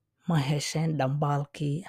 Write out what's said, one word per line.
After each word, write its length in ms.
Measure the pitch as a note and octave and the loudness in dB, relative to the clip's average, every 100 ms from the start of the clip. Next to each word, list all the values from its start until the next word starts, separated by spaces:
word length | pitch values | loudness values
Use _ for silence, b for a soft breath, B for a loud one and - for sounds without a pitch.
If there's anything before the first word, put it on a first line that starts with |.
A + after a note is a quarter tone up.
| _ _ - | _ _ 0
Ma 100 | D#3+ | 2
hesheen 580 | C3+ D3 - D#3 D#3+ D3+ | 2 0 0 -2 0 2
dhambaalkii, 840 | C3 D3 D3 C#3+ C#3+ - D3 D3 | 0 2 0 0 -2 -4 -2 -2